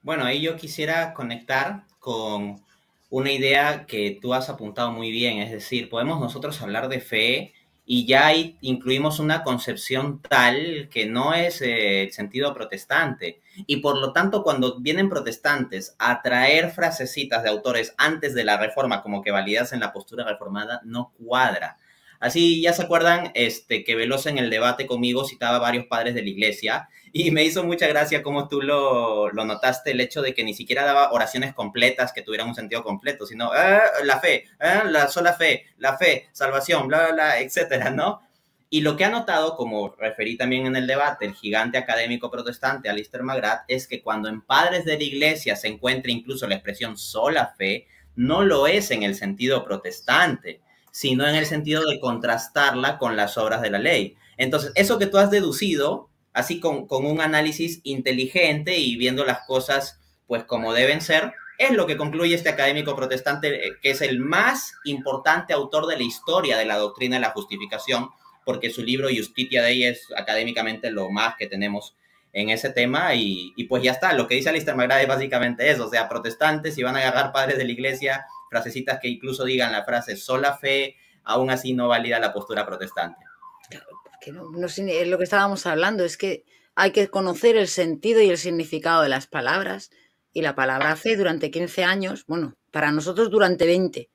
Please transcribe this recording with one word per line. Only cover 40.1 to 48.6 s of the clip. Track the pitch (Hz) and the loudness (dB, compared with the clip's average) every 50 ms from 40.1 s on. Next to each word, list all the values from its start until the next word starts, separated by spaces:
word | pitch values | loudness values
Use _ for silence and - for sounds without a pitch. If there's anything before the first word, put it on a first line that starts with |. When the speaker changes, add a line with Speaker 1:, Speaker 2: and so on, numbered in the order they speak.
| 110 - 107 110 120 | -4 -2 -4 -4 -2
Speaker 1:
también | 120 127 123 127 131 131 | -4 -2 -2 0 0 0
en | 131 131 | -2 -2
el | 131 127 | -2 0
debate, | 127 135 139 143 147 139 - 107 | 0 0 0 0 0 0 -4 -6
el | 104 98 | -8 -8
gigante | - - 104 104 110 113 120 123 | -8 -6 -2 0 0 0 0 -2
académico | 127 123 - 113 117 117 117 120 120 120 - | -2 -2 0 -2 -2 0 -2 -4 -6 -6 -8
protestante | 123 120 120 120 120 - - 131 139 135 123 104 | -8 -8 -8 -8 -8 -4 -2 -2 -2 -2 -4 -4
Alistair | 104 104 104 - - 123 127 | -4 -4 -6 -8 -10 -8 -6
McGrath, | 131 135 127 104 104 113 117 - | -4 -4 -2 0 0 -2 -2 -2
es | - 127 131 127 - | -4 -4 -4 -4 -8
que | 127 - | -12 -8
cuando | _ 110 110 107 104 107 | _ -4 -4 -4 -4 -6
en | 107 110 | -8 -10
Padres | _ - 131 147 165 180 185 175 165 | _ 2 4 4 4 4 0 0 -2
de | 160 151 | -2 -2
la | 147 | -2
Iglesia | 151 143 139 139 147 156 156 156 - 117 101 | -2 -4 0 2 2 2 2 0 -2 -4 -4
se | - - | -2 -4
encuentra | 107 107 104 123 123 131 131 127 123 | -8 -8 -2 -2 -2 -2 -2 -2 -4
incluso | 120 113 - 127 135 131 123 | -6 -6 -6 -8 -8 -6 -4
la | 104 98 | -4 -4
expresión | 98 _ 104 98 - 117 113 107 | -4 _ -10 -8 -8 -8 -8 -8
sola | 101 - - - 110 117 143 160 151 - - - _ | -10 -12 -8 -4 0 0 2 2 0 0 -2 -4 _
fe, | 98 95 104 - _ _ _ _ _ - _ | -4 -2 -2 -4 _ _ _ _ _ -16 _
no | 120 123 131 156 185 202 | -2 0 2 2 4 4
lo | 190 165 139 | 4 4 4